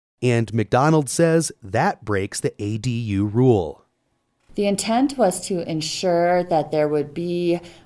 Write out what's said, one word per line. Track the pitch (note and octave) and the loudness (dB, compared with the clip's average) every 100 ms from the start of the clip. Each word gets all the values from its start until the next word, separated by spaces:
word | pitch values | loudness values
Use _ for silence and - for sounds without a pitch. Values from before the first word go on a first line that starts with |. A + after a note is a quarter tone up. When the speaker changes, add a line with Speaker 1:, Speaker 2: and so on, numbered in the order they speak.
| _ - | _ -4
Speaker 1:
and | B2 A#2 A2 | 0 2 0
McDonald | A2+ G#2 B2 D3+ D#3+ C3+ | -2 0 2 4 4 2
says | - E3 E3 D3+ - | 2 2 2 0 -8
that | G2 G#2+ F3+ - | -6 -2 -2 -2
breaks | - G2+ G2+ - | -4 -4 -2 -4
the | C3+ - | -6 -4
A | G#2 A2 | -6 -4
D | B2+ | -4
U | A#2 A2+ G2 G#2 | -4 -2 -2 0
rule. | A2 C3 G#2+ D2+ - _ _ _ _ _ _ _ | 2 4 4 2 -8 _ _ _ _ _ _ _
Speaker 2:
The | - G3+ | -4 -2
intent | G3 A3 A#3 C#4 C4+ | -2 0 0 0 2
was | G3 F#3 - | 0 0 -4
to | F#3 - | -6 -4
ensure | D#3+ D#3 - F#3 E3+ F3 F3+ | -6 -6 -4 0 2 2 2
that | F3+ D#3+ D3 | 2 0 0
there | D#3 D3+ | 0 0
would | D3+ C#3+ | 0 -4
be | E3 F3 F3 F3 F3 - - | -6 -6 -2 0 -2 -4 -20